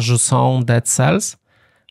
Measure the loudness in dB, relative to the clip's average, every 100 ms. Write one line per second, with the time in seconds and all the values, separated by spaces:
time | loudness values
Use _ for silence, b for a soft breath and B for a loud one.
0 | 0 0 0 0 2 0 0 0 0 0
1 | 0 0 -2 -10 _ b b b b